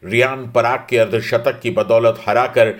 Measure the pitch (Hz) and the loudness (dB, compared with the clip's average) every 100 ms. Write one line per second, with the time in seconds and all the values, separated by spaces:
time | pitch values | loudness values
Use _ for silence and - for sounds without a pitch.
0 | 87 117 127 135 123 120 117 131 - 120 | -2 0 0 -2 -2 0 0 -2 -2 0
1 | 110 113 110 117 139 127 120 175 101 113 | 2 0 -2 -2 -2 -4 -4 -4 2 2
2 | 117 113 - 110 127 - 113 101 | 2 0 -2 0 0 2 0 0